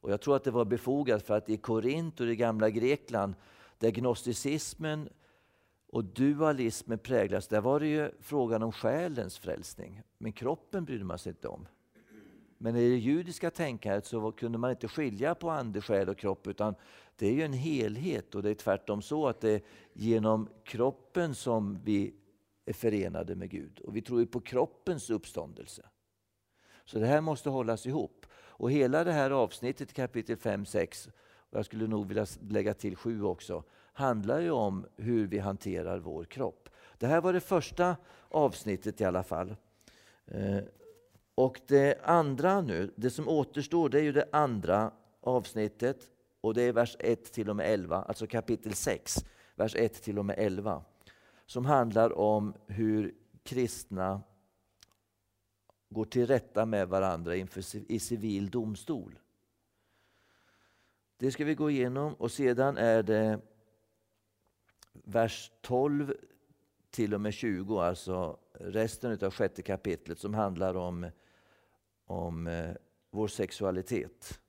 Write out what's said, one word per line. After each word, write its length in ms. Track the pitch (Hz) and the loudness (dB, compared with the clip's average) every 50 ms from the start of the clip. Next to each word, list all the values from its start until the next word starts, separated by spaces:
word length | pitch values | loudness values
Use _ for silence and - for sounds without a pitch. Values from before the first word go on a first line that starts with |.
Och 120 | - - 98 | 0 -2 -2
jag 80 | 104 | 0
tror 160 | - 147 139 | 2 2 2
att 80 | 131 135 | 2 2
det 60 | 135 | 2
var 140 | 113 120 117 | 2 2 2
befogat, 580 | 101 120 113 - 127 131 143 147 127 113 104 95 | 2 0 0 0 0 0 0 2 2 2 2 2
för 140 | - 107 | 0 0
att 120 | 107 - - | 0 2 0
i 80 | 107 | -4
Korint 640 | 104 - - 113 113 107 123 139 160 165 165 156 - | -4 0 0 0 0 2 0 0 0 -4 -6 -4 -4
och 60 | 127 | -2
i 100 | 117 117 | -2 0
gamla 340 | 107 120 117 113 107 110 110 | 2 2 2 2 4 4 4
Grekland, 640 | 107 113 110 127 143 147 - - 123 107 98 98 92 - - - - - - - _ _ | 4 4 2 2 2 0 -2 -2 0 0 0 0 -2 -8 -12 -20 -20 -20 -20 -20 _ _
där 120 | 113 113 | 0 0
gnosticismen 1160 | 104 120 123 127 117 - - 120 117 - - 143 147 156 - - - - 160 156 151 151 151 - - _ _ _ _ _ _ _ _ _ _ _ _ _ _ | 2 2 0 0 0 0 0 -4 -4 -2 -2 -2 -2 -2 -4 -8 -10 -8 -4 -4 -4 -4 -6 -10 -14 _ _ _ _ _ _ _ _ _ _ _ _ _ _
och 180 | _ - 113 110 | _ -4 -4 -4
dualismen 920 | 92 - 123 131 139 147 143 160 156 147 131 127 113 110 - - - 117 107 | -4 0 2 2 4 4 4 4 2 4 2 0 -2 -2 -4 -6 -4 -6 -6
präglas, 500 | - - 131 113 101 101 95 95 95 - | -2 0 2 2 2 2 0 -2 -2 0
där 120 | 110 107 | 0 2
var 200 | 101 127 139 147 | 2 4 2 2
det 60 | 151 | 2
ju 240 | 156 151 156 151 - - - | 0 0 0 -2 -2 -6 -12
frågan 420 | - - 143 147 127 113 117 110 113 | -12 -2 0 0 2 2 2 0 0
om 100 | 113 107 | -2 -4
själens 640 | - - 113 127 156 175 175 151 120 104 90 - - | -2 0 0 0 0 -2 -2 -4 -4 -6 -6 -8 -10
frälsning. 640 | - - - - - - - - - - 90 104 113 _ _ _ | -8 -8 -6 -6 -8 -14 -14 -14 -14 -14 -14 -18 -20 _ _ _
Men 140 | - 110 107 | -8 -8 -8
kroppen 520 | - 123 127 156 160 - _ - 196 170 | -4 -4 -4 -4 -4 -6 _ -6 -6 -4
brydde 200 | 143 127 110 98 | -4 -6 -6 -6
man 140 | 90 85 90 | -6 -6 -6
sig 120 | - 98 | -8 -10
inte 180 | 78 _ - 55 | -12 _ -10 -10
om. 200 | 50 - - - _ _ _ _ _ - _ _ - - - - - - - _ _ _ | -10 -10 -14 -20 _ _ _ _ _ -20 _ _ -20 -20 -20 -20 -20 -20 -20 _ _ _
Men 180 | 113 113 117 | -4 -2 2
i 140 | 120 120 120 | 4 6 6
det 60 | 127 | 4
judiska 540 | 123 110 123 147 165 180 175 165 - - 170 | 4 2 2 2 0 0 -4 -8 -6 -6 -6
tänkandet 560 | - - 170 143 120 107 - 104 98 101 104 | -4 -2 -4 -4 -4 -6 -2 -2 -2 -2 -2
så 120 | - - 113 | -4 -6 -4
var, 140 | 107 110 110 | -4 -4 -6
kunde 260 | - - 117 117 113 | -4 -6 -4 -2 -2
man 120 | 120 127 | -2 -2
inte 180 | 127 - - 110 | -2 -2 -6 -6
skilja 460 | - - 151 127 104 98 123 151 175 | -4 -2 -2 -2 -2 0 0 -2 -2
på 160 | - - 170 | -2 -4 -4
ande, 300 | 160 147 127 113 98 104 | -4 -4 -4 -4 -6 -6
själ 280 | 101 - 110 98 98 90 | -2 2 2 2 2 2
och 100 | 98 - | -2 -2
kropp, 280 | - 101 95 - - | -2 -2 -2 -2 -4
utan 280 | 107 98 - 107 107 101 - - - - - - - _ | -10 -4 -2 -2 -2 -2 -4 -12 -20 -20 -20 -20 -20 _
det 100 | - 113 | 0 2
är 60 | 101 117 | 2 2
ju 100 | 143 160 | 2 0
en 100 | 151 135 | 0 -2
helhet, 840 | 127 135 165 156 131 113 107 107 120 147 185 151 110 - _ - | -4 -2 -2 0 0 0 -2 -2 -4 -4 -4 -4 -4 -6 _ -6
och 80 | 104 98 | -2 0
det 80 | 104 | 0
är 40 | 107 | -2
tvärtom 480 | - - 113 98 98 - - 104 104 104 | 0 2 2 2 2 2 -2 -4 -4 -2
så 260 | - 147 156 151 135 | -2 -2 0 0 0
att 120 | 113 - | 0 2
det 100 | - 110 | 2 2
är 100 | 107 104 - - - - - _ _ | 2 2 0 -6 -20 -20 -20 _ _
genom 560 | - 104 113 113 113 107 110 110 110 110 104 - - _ | -4 2 2 4 4 6 4 4 4 2 -4 -10 -20 _
kroppen 680 | - - 107 120 135 135 - - _ _ 185 175 160 131 | -12 -2 0 0 0 0 -2 -16 _ _ -2 -2 -2 -2
som 440 | - - 131 117 110 104 98 101 92 101 | -4 -2 0 0 2 0 -2 -4 -6 -2
vi 300 | 107 107 98 101 101 - - _ _ _ _ _ _ _ _ _ | 0 2 2 0 -2 -6 -14 _ _ _ _ _ _ _ _ _
är 80 | - 107 | -10 -8
förenade 640 | - - 113 107 104 95 90 - 82 85 87 92 | -2 0 0 0 0 -2 -2 -4 -6 -6 -6 -6
med 160 | 92 92 92 | -8 -8 -8
Gud. 300 | - - - - 104 - | -10 -10 -12 -12 -16 -16
Och 160 | - - 104 | -16 -8 -8
vi 60 | 107 101 | -8 -6
tror 180 | - 123 117 | 0 2 2
ju 60 | 117 | 2
på 140 | 117 - 123 | 2 0 -8
kroppens 720 | - - 123 127 139 - - - _ - 180 143 - - | -8 -2 0 0 0 0 -2 -10 _ -6 -6 -6 -4 -4
uppståndelse. 760 | 113 104 - - - 90 80 67 58 50 52 - - - - - _ _ _ _ _ _ _ _ _ _ _ _ _ _ _ _ - - _ | -4 -4 -4 -6 -10 -10 -10 -10 -12 -16 -18 -18 -18 -20 -20 -20 _ _ _ _ _ _ _ _ _ _ _ _ _ _ _ _ -20 -20 _
Så 140 | - - 110 | -6 -2 0
det 80 | 107 | 2
här 140 | 117 143 151 | 4 4 4
måste 300 | 156 160 151 123 - 147 | 4 2 -2 -2 -2 -2
hållas 360 | 135 131 123 110 113 107 - | -2 0 0 0 -2 -2 -2
ihop. 400 | 123 135 156 104 - _ _ - - - | -4 -4 -4 -4 -6 _ _ -20 -20 -20
Och 380 | - - - - _ - 120 | -20 -20 -20 -12 _ -2 2
hela 340 | 135 147 135 123 135 156 170 | 4 4 4 4 4 2 2
det 80 | 175 170 | 2 2
här 180 | 151 139 135 | 2 2 2
avsnittet, 600 | 139 135 120 98 - - - 123 - - 143 - - | 4 2 2 0 -2 -6 -4 -4 -4 -4 -8 -10 -4
kapitel 440 | - 131 120 - 117 107 - 95 | -4 -4 -2 -2 -6 -4 -4 -6
fem, 300 | 90 - 113 101 98 101 | -4 -2 -2 -2 -2 -4
sex, 420 | - - 101 87 85 - - - - - _ _ _ - _ _ _ | -2 0 -2 -2 -2 -4 -14 -16 -16 -20 _ _ _ -20 _ _ _
och 80 | - - | -4 -4
jag 60 | 113 | -4
skulle 220 | - - 110 110 | -4 -4 -4 -2
nog 220 | 113 110 104 104 92 | -2 0 -2 -2 0
vilja 140 | 101 104 107 | 0 -2 -2
s-, 160 | 98 - - - | -2 -6 -14 -10
lägga 320 | 101 104 104 98 104 101 | -2 0 2 2 2 -2
till 220 | - - 107 92 | -2 -4 -6 -6
sju 260 | - - 117 117 107 101 | -4 -4 -4 -4 0 -2
också, 420 | 98 92 - - - 90 80 78 _ _ - - _ _ - | -2 -2 -4 -6 -8 -8 -8 -8 _ _ -20 -20 _ _ -2
handlar 420 | 139 135 120 107 101 104 127 156 | 0 0 2 0 0 0 0 0
ju 100 | 175 170 | 0 0
om 360 | 160 127 107 101 95 92 - - _ | 0 2 0 0 0 -4 -8 -10 _
hur 300 | - 107 113 120 113 107 | -8 -2 0 2 2 2
vi 120 | 95 98 101 | 0 -2 -2
hanterar 600 | 98 101 98 101 - 98 92 85 85 85 92 92 | -2 -2 -4 -4 -4 -4 -4 -4 -4 -4 -4 -6
vår 260 | - 80 - 80 85 | -6 -8 -8 -8 -10
kropp. 440 | - - 131 131 95 - _ _ - _ - - - - - | -12 -8 -6 -6 -6 -6 _ _ -20 _ -20 -20 -20 -8 -2
Det 80 | - | 0
här 140 | 123 151 170 | 4 4 4
var 120 | 165 185 185 | 4 4 2
det 80 | 180 | 0
första 560 | 170 - 190 170 147 - - - 175 180 175 - - - - - - _ | 0 2 0 0 0 0 0 2 2 2 2 -2 -6 -20 -20 -20 -18 _
avsnittet 720 | - 156 151 127 - - - 107 98 92 - 107 - - | 0 2 2 2 2 -2 -4 -4 -4 -2 -2 -6 -2 0
i 40 | 107 | 0
alla 180 | 92 90 90 90 | 2 2 0 -2
fall. 340 | - - 80 92 92 107 - _ _ _ _ _ - - - - - _ _ _ | -2 -4 -4 -4 -6 -8 -14 _ _ _ _ _ -20 -20 -20 -20 -20 _ _ _
Eh, 320 | - - - 101 101 101 101 - - - _ - - - - _ _ _ _ _ _ _ | -10 -6 -4 0 0 0 0 -2 -6 -16 _ -20 -20 -20 -20 _ _ _ _ _ _ _
och 260 | - 127 131 131 - - | 2 2 2 2 -4 -2
det 380 | - 143 139 139 143 - - - | 4 6 6 8 6 2 2 2
andra 560 | 147 165 170 160 143 135 120 - 180 196 202 | 4 4 4 4 4 0 2 2 2 4 2
nu, 320 | 180 123 92 80 95 101 - | 2 0 0 0 -2 -2 -4
det 140 | - 107 127 | -2 -2 -2
som 180 | - - 156 - | -2 0 -2 2
återstår, 600 | 165 151 131 - - 139 139 - - 170 165 139 | 2 2 2 0 -2 -6 -4 0 2 2 2 4
det 100 | - 147 | 4 4
är 40 | 156 | 4
ju 100 | 147 131 | 4 2
det 160 | 143 147 - - | 2 2 2 2
andra 600 | 151 151 135 117 104 87 82 90 104 110 110 - - _ _ _ _ | 2 2 2 0 -2 2 2 2 4 2 0 -4 -10 _ _ _ _
avsnittet, 880 | - 120 127 123 104 - - 113 107 104 - - 120 123 135 - - - _ _ _ _ _ _ | -2 2 2 2 0 0 -2 -2 -2 -2 -2 0 -2 -2 -2 -2 -10 -20 _ _ _ _ _ _
och 140 | - 110 110 | -2 0 2
det 80 | 120 123 | 4 4
är 100 | 123 117 | 4 4
vers 240 | 113 120 113 - - | 4 2 2 0 -2
ett 320 | - 113 117 - - - - | 0 0 0 0 -2 -10 -6
till 180 | - 107 104 | -4 -2 -2
och 60 | 104 | -2
med 160 | 101 82 87 110 | 0 2 2 2
elva, 300 | 101 90 82 82 92 - | 2 0 -2 -2 -4 -2
alltså 240 | - 110 - 113 | -4 -6 -6 -6
kapitel 480 | 107 - 117 113 - 123 - - 110 101 | -4 -4 -4 0 0 -2 -2 -2 -6 -6
sex, 500 | - - - 104 76 - - - - - - _ _ - _ _ | -2 0 -2 -2 -2 -4 -4 -6 -6 -6 -6 _ _ -20 _ _
vers 220 | - 107 110 - | -2 -2 0 2
ett 260 | - 117 110 - - - | 2 0 0 0 -4 -6
till 160 | - 101 104 | -4 -2 -2
och 60 | 101 | -2
med 140 | 98 - - | -2 0 0
elva, 460 | 107 104 92 95 101 107 90 73 73 _ _ _ _ - - _ _ _ _ _ _ | 0 0 0 0 -2 -4 -4 -4 -8 _ _ _ _ -20 -20 _ _ _ _ _ _
som 180 | _ - 123 123 | _ -6 -2 2
handlar 540 | 135 151 135 120 117 104 113 113 113 - - | 4 4 4 4 4 6 6 6 6 4 4
om 360 | 101 107 107 107 104 104 98 - - | 4 4 4 2 2 -2 -6 -10 -12
hur 480 | - 104 104 113 110 110 107 104 92 - - _ _ _ - _ | -10 -4 0 2 2 2 2 0 -2 -6 -10 _ _ _ -20 _
kristna 800 | - 127 123 123 113 - - - _ 101 92 92 95 98 101 - _ _ _ _ _ _ _ _ _ _ _ - _ _ _ _ _ _ _ _ _ _ _ _ _ _ _ _ _ - _ _ _ | -6 -2 -2 -2 -2 -2 -8 -10 _ -4 -2 0 0 -2 -2 -6 _ _ _ _ _ _ _ _ _ _ _ -20 _ _ _ _ _ _ _ _ _ _ _ _ _ _ _ _ _ -20 _ _ _
går 160 | 104 107 110 | -4 -4 -4
till 220 | 107 - 127 120 | 0 2 2 4
rätta 400 | 113 135 117 - - - 104 113 | 4 4 2 2 0 0 0 0
med 220 | 113 110 101 95 90 | 2 2 0 0 2
varandra 480 | 92 95 95 95 87 82 85 85 85 | 2 2 2 2 0 -2 -2 -2 -2
inför 240 | 92 95 90 - 95 | -4 -4 -6 -8 -10
ci-, 240 | 92 - - 107 104 - | -10 -8 -10 -12 -6 -4
i 100 | 113 110 | -4 -2
civil 500 | - - 120 110 101 110 101 98 101 98 | -2 -2 -4 -4 -2 -2 -2 -2 -2 -2
domstol. 680 | - 123 113 107 107 101 - - 160 120 90 - 87 - _ _ _ _ _ _ _ _ _ _ _ _ _ _ _ _ _ _ _ _ _ _ _ _ _ _ _ _ _ _ _ _ _ _ _ _ _ _ _ | -2 -4 -4 -4 -6 -8 -6 -6 -6 -6 -6 -12 -16 -20 _ _ _ _ _ _ _ _ _ _ _ _ _ _ _ _ _ _ _ _ _ _ _ _ _ _ _ _ _ _ _ _ _ _ _ _ _ _ _
Det 160 | _ 123 135 127 | _ -2 -2 0
ska 120 | - 151 | 0 0
vi 100 | 147 156 | 0 0
gå 160 | 147 156 151 | 2 2 2
igenom, 440 | 147 135 127 123 123 135 143 151 - | 2 2 2 2 0 -2 -2 -2 -2
och 180 | - - 113 - | -2 -4 -4 -2
sedan 440 | - 139 127 120 120 131 139 139 | 2 2 4 4 4 4 2 2
är 260 | - 110 117 113 113 107 | 4 4 6 6 6 6
det 380 | 95 110 107 110 110 107 107 - - _ _ _ _ _ _ _ _ _ _ _ _ _ _ _ _ _ _ _ _ _ _ _ _ _ _ - _ _ | 4 4 4 4 4 2 0 -4 -14 _ _ _ _ _ _ _ _ _ _ _ _ _ _ _ _ _ _ _ _ _ _ _ _ _ _ -20 _ _
vers 600 | - - 107 98 117 113 110 - - - - _ _ | -20 -16 -2 2 4 4 4 2 -4 -14 -16 _ _
tolv 540 | - - 127 127 135 147 143 143 147 139 139 - - - _ _ _ _ _ _ _ _ _ _ _ _ | -6 0 2 2 2 2 2 0 -2 -2 -4 -8 -8 -20 _ _ _ _ _ _ _ _ _ _ _ _
till 240 | - - 117 101 104 | -2 0 0 0 2
och 60 | 101 | 0
med 140 | 104 104 101 | 0 -2 -4
tjugo, 440 | - - 113 98 90 95 95 110 98 | -2 0 0 0 0 -2 -2 0 2
alltså 600 | 87 87 90 87 - 92 92 92 90 80 71 - _ _ _ | 2 2 0 -2 -4 -4 -2 -2 -2 -4 -6 -10 _ _ _
resten 600 | - 90 90 92 110 110 113 - - - 120 110 | -14 -12 -4 -2 0 0 0 -2 -4 -4 -4 -2
utav 180 | 98 101 95 | -2 -2 -4
sjätte 320 | - - 107 95 - - - | 0 0 -2 0 0 -4 -6
kapitlet, 560 | - 98 95 - 104 87 78 - 82 82 - | -4 -6 -4 -2 -4 -4 -4 -6 -12 -12 -8
som 160 | - 101 104 | -6 -4 0
handlar 400 | 110 107 98 92 85 95 95 92 | 0 0 0 0 0 -2 -2 0
om, 360 | 92 90 90 87 85 87 87 - _ _ _ _ _ _ _ _ _ _ _ _ _ _ _ _ _ _ | -2 -4 -4 -6 -6 -8 -10 -12 _ _ _ _ _ _ _ _ _ _ _ _ _ _ _ _ _ _
om, 420 | _ 92 90 87 87 82 82 85 | _ -8 -6 -6 -6 -6 -6 -6
eh, 240 | 85 85 85 82 82 - - _ _ _ _ _ _ | -4 -4 -4 -6 -6 -10 -12 _ _ _ _ _ _
vår 180 | - 101 110 101 | -4 -4 -4 -2
sexualitet. 1120 | - - 101 85 - - 101 95 92 92 95 - 123 98 64 - - _ - - - - _ | -2 -4 -4 -4 -4 -4 -2 -2 -2 -2 -4 -4 -4 -4 -4 -6 -12 _ -16 -16 -16 -16 _